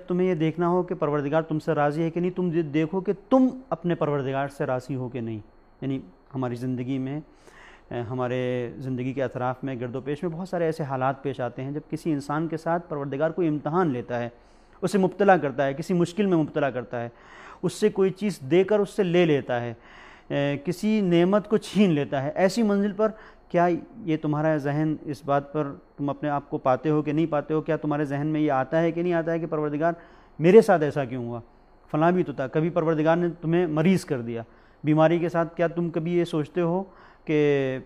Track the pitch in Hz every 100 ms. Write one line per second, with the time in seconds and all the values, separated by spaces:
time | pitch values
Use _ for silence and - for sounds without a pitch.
0 | - 180 185 170 160 156 170 180 175 180
1 | 151 147 139 160 160 156 165 151 147 147
2 | 165 170 180 180 180 165 156 151 160 190
3 | 185 196 - 262 254 - - 165 175 165
4 | 151 143 131 135 139 - 143 127 - 135
5 | 127 120 113 107 - - _ _ 135 135
6 | - - _ 131 127 120 127 123 123 135
7 | 131 147 156 _ - - - - - 120
8 | 113 127 123 127 127 123 120 85 131 127
9 | 127 131 123 127 123 127 139 127 123 131
10 | 131 143 180 160 185 175 165 156 139 131
11 | 131 135 143 127 120 123 131 147 - 151
12 | 175 143 139 147 160 160 165 175 175 147
13 | 139 135 160 160 165 147 147 170 170 120
14 | 117 120 120 - - - _ - 185 202
15 | 185 - 202 180 139 131 139 147 160 180
16 | 170 - 202 170 147 151 143 123 113 120
17 | 117 - - - - - 170 - 214 196
18 | 190 185 208 170 131 175 190 208 202 -
19 | 185 175 170 143 - 120 120 113 - -
20 | - - - 143 143 143 180 165 214 220
21 | 185 170 175 208 - 220 - 185 202 147
22 | 127 143 139 156 185 214 214 202 208 196
23 | 214 214 - - - 175 175 170 - -
24 | - 156 156 147 156 156 139 147 156 151
25 | - 139 143 143 143 151 139 139 - -
26 | 143 139 151 143 - 151 135 127 156 151
27 | 151 147 165 147 143 156 156 151 151 147
28 | 143 139 151 156 151 131 131 165 170 165
29 | 175 170 165 165 160 156 151 147 165 165
30 | - - - - 160 220 214 175 147 143
31 | 131 127 117 120 - - _ _ - 151
32 | 165 180 156 127 131 160 170 170 160 156
33 | 156 170 175 165 160 170 175 151 170 185
34 | - 135 117 113 110 - - _ 143 156
35 | 160 170 170 170 160 - 170 170 175 165
36 | 165 175 165 160 139 180 170 180 196 -
37 | - - - 151 147 143 135 131